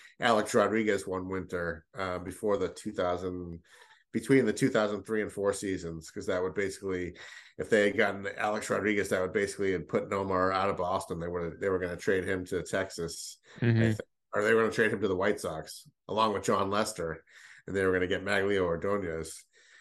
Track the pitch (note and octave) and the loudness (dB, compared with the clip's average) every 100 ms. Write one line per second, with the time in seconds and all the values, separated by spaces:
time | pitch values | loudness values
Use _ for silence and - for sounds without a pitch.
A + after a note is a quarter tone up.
0 | - - - G#2+ G#2+ A2+ G2+ A2 G#2+ G2+ | -20 -2 2 4 4 4 4 4 2 0
1 | G2 F#2 F#2 F#2+ F2 F2 E2+ D#2+ - - | 0 -4 -4 -6 -6 -4 -4 -6 -10 -8
2 | F#2+ F2+ F2+ F2+ G#2+ G2+ F2+ - G#2+ G2 | -6 -4 -6 -4 -2 0 0 -4 -8 -2
3 | F2+ F2+ F#2 F2+ F2 E2 - - - _ | 0 -2 -4 -6 -8 -12 -16 -20 -20 _
4 | _ A#2 - C3+ A2 G2+ C3+ A#2+ G#2 G#2 | _ -6 4 6 6 2 2 2 0 -2
5 | F#2+ A2 F#2+ - G2+ G2 G2+ F#2 E2 E2 | -4 -4 -4 -2 -2 0 -2 -4 -4 -8
6 | - G#2 F#2+ F2+ F#2 G#2 G2 - G2 F2+ | -10 -8 -4 -2 -2 -2 -4 -4 -4 -4
7 | F2 - - - - - F#2+ A2 G#2 G2 | -4 -8 -16 -18 -14 -10 4 6 6 4
8 | G2+ G2 G2 - G#2+ G#2+ - G2+ G2 G2+ | 2 0 -6 -2 -2 -2 0 0 2 2
9 | F#2+ F#2+ F#2 G2+ G2 - G2 F2+ E2 A2 | 2 0 2 0 0 0 0 0 0 -2
10 | - G2+ G2 F#2 F#2 F#2+ G2 F2 F2+ F#2+ | 0 -2 0 2 2 2 0 0 0 -2
11 | - E2+ E2+ F2 E2+ - G2 F#2 F2+ F2 | -2 -6 -4 -4 -4 -2 0 0 0 -2
12 | - F#2+ F2+ F#2+ F2+ F2+ - G2 F#2+ - | 0 0 0 -4 -2 -4 -2 -2 -2 -6
13 | E2+ - - - _ - A#2 A2+ A2+ G#2+ | -8 -8 -14 -16 _ -2 2 4 4 2
14 | - _ _ G#2 G#2 A2+ A2 A#2 A2 G#2 | -6 _ _ 0 4 4 4 4 2 2
15 | G2+ F#2 G2+ G#2+ - D#2 - - - _ | 0 2 2 0 -2 -6 -10 -16 -20 _
16 | - G#2 A2 G2 A2 G2+ G2 G#2 A2 - | -4 2 2 2 2 2 2 0 0 -2
17 | E2 D#2+ - - - - - F#2+ F#2+ F#2 | -6 -6 -12 -20 -20 -18 -6 0 2 2
18 | F2+ F#2 F#2+ G2+ G2 G2 F2+ E2 G2 G2+ | 2 0 0 0 2 2 2 0 -2 -2
19 | F2 D#2+ D#2+ - - _ _ - | -2 -6 -8 -12 -18 _ _ -20